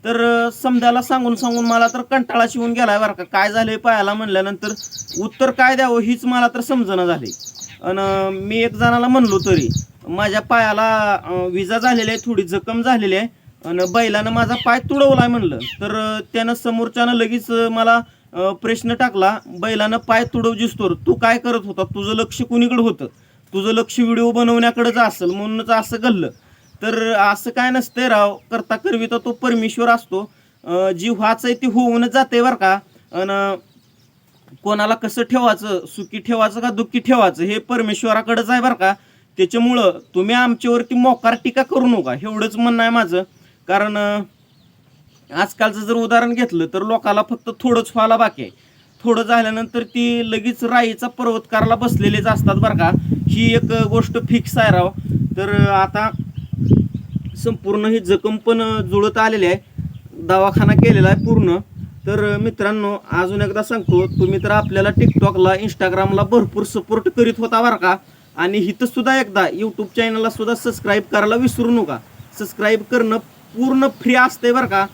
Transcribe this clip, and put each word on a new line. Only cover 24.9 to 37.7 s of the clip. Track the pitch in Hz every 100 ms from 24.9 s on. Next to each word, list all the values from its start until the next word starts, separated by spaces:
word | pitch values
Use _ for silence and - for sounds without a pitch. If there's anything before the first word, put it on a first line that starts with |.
| 233
असेल | 226 - 175
म्हणूनच | 196 214 220 226
असं | 226 220 233
घडलं." | 247 202 135 - _ _ _ -
तर | 214 226 226
असं | 220 202 202 240
काय | 240 254
नसतंय | 254 247 - 254
राव, | 214 202 196 _
करता | 226 - 220
करविता | 370 233 226 233
तो | 240
परमेश्वर | 240 254 233 220 220 233
असतो. | 233 - 190 208 _ _ _
अ, | - 180 190
जी | 175 214
व्हाच | 208 214 226 247
आहे |
ती | 240 262
होऊनच | 220 247 233 240
जाते | 247 254 240
बरं | 247 247
का. | 190 196 _ _ _
अन | 170 190 196 196 185 _ _ _ _ _ _ _ _ _ 135
कोणाला | 202 208 214 226
कसं | 220 240
ठेवायचं, | 233 247 240 214 214 185 -
सुखी | - 185 214
ठेवायचं | 220 233 214 208
का | 240
दुःखी | 214 226 247
ठेवायचं, | 233 254 190 175
हे | 180 214
परमेश्वराकडेच | 214